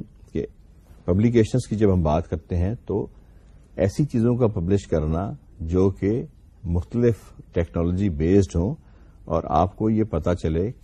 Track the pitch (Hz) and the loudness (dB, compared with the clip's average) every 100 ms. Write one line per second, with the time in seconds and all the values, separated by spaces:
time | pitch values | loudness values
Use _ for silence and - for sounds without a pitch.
0 | - - - 76 - - - - - - | -6 -18 -10 -8 -8 -12 -20 -20 -20 -8
1 | - 95 120 117 107 127 - 107 104 90 | -2 2 4 4 2 0 -2 2 2 4
2 | 78 76 - 85 - 87 90 127 - 98 | 2 0 -2 -8 -4 -2 -2 -4 -6 -6
3 | 123 - - - - - - - 98 - | -6 -14 -20 -20 -20 -20 -12 -2 -2 0
4 | 147 120 117 123 113 98 85 98 - 82 | -2 0 0 2 0 0 0 0 0 -2
5 | 76 80 104 143 - - 80 90 98 95 | 0 -2 -4 -10 -16 -12 -2 2 2 0
6 | 98 120 156 - - - 85 87 - 117 | -2 -2 -6 -16 -20 -12 -4 -4 -2 0
7 | 120 - - - - 90 82 85 85 92 | 2 0 -6 -20 -6 -4 -2 -2 -2 0
8 | 101 76 82 98 90 85 98 160 - - | -2 0 4 4 2 0 -2 -6 -14 -20
9 | - - - 80 78 76 92 - 110 110 | -20 -18 -4 -4 0 2 0 0 0 0
10 | 107 80 90 87 82 80 107 - | 0 -2 -2 -2 -2 -2 -4 -6